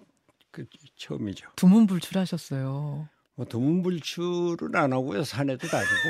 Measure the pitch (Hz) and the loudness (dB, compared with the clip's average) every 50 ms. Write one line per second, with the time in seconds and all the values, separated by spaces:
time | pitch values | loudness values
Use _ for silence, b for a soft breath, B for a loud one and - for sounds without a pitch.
0 | - _ _ _ _ _ _ _ _ _ - - 135 - - - - - _ - | -12 _ _ _ _ _ _ _ _ _ -16 -16 -16 -16 -18 -20 -20 -20 _ -16
1 | - - 151 143 113 101 92 - - - - - - 180 190 226 226 190 190 170 | -12 -10 -8 -6 -6 -6 -8 -10 -14 -16 -2 4 8 8 8 8 8 6 4 0
2 | - - 180 190 185 170 - 160 - - 139 135 131 135 135 143 147 147 143 147 | -2 -2 -2 -2 -2 -2 -4 -6 -6 -6 -6 -4 -4 -4 -4 -6 -6 -6 -6 -8
3 | 156 151 _ _ _ _ _ - 123 - - 113 127 143 170 185 175 185 180 160 | -10 -12 _ _ _ _ _ -10 -8 -6 -2 0 2 2 2 2 0 0 -2 -4
4 | 131 - - 170 170 180 175 175 175 175 170 170 160 - - 180 156 135 131 131 | -6 -8 -8 -6 -4 -4 -2 0 0 -2 -2 -4 -4 -2 0 2 2 2 2 0
5 | 127 143 190 202 151 - - 123 143 139 131 123 - 165 - - - 932 932 906 | -2 -2 -2 -4 -4 -4 -2 -2 -2 -2 -2 -4 -4 -4 -2 0 0 2 2 2
6 | 932 | 2